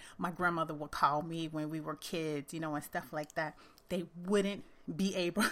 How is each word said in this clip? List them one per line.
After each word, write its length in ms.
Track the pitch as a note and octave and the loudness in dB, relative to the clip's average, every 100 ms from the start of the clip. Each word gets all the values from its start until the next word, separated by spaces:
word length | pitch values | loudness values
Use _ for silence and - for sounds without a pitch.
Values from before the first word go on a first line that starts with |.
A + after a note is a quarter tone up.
| - - | -12 -4
my 140 | F3+ | -4
grandmother 420 | E3+ F3 E3 D#3+ | 2 2 4 0
would 180 | D3+ D3 | -2 -6
call 300 | - C#3+ D3+ | 2 4 4
me 280 | E3 E3 D#3+ | 0 -2 -2
when 200 | D#3 D3+ | -2 -2
we 120 | D#3+ | -2
were 160 | D3+ D3+ | -4 -6
kids, 580 | - E3+ D#3 D3 C#3+ | -4 -2 0 -2 -4
you 60 | D#3+ | -4
know, 140 | D#3 D3 | -2 -2
and 60 | |
stuff 300 | - F3 - | -2 -6 -4
like 220 | D#3 D3+ | -6 -4
that, 240 | - D#3 - - - - | -2 -4 -4 -18 -16 -4
they 160 | F#3 E3+ F3 F3+ | -2 -2 -6 2
wouldn't 380 | G#3 G3 G3+ - - - D#3 | 4 4 0 -8 -12 -6 0
be 180 | F#3+ | 2
able 300 | F#3 F3 G3+ - | 2 2 4 2